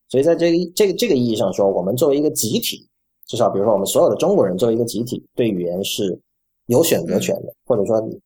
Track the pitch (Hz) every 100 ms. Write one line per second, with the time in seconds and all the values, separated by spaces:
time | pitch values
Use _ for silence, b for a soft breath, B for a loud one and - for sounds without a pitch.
0 | - 127 151 165 170 170 180 - 202 175
1 | 233 139 120 110 98 92 98 92 90 123
2 | 156 143 151 - 110 196 - - _ _
3 | _ _ - 117 104 95 107 98 98 135
4 | 160 101 - 196 98 92 117 113 120 101
5 | 120 - - - 127 92 87 90 98 -
6 | 98 - _ _ _ _ - 123 165 104
7 | 85 92 95 - - - - 117 98 113
8 | 113 -